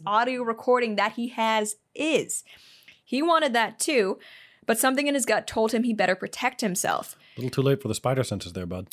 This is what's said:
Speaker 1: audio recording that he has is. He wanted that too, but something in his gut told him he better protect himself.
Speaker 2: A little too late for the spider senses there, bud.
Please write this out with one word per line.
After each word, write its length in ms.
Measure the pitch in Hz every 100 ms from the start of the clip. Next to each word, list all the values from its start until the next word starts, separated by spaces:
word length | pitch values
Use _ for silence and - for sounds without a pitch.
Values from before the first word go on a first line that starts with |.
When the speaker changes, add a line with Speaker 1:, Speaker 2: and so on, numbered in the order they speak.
Speaker 1:
audio 380 | 180 208 240 247
recording 540 | 233 226 - 247 233 208
that 160 | 214
he 160 | 233 233
has 480 | - 226 220 214 - _
is. 500 | - 311 240 - - - - - - - -
He 180 | _ 254
wanted 300 | 330 320 294
that 240 | 233 214 -
too, 400 | - 269 190 277 - - - _ -
but 120 | 226
something 300 | 262 269 285
in 60 |
his 120 | 285 226
gut 200 | 208 -
told 260 | 233 220
him 100 | 226
he 120 | 240
better 220 | 208 185 190
protect 440 | - - 254 -
himself. 560 | 214 180 - 82 - - - -
Speaker 2:
A 40 |
little 100 | 123
too 120 | -
late 180 | 135 139
for 80 | 107
the 60 |
spider 280 | 104 127 131
senses 300 | - 101 -
there, 140 | 92 87
bud. 220 | 90 95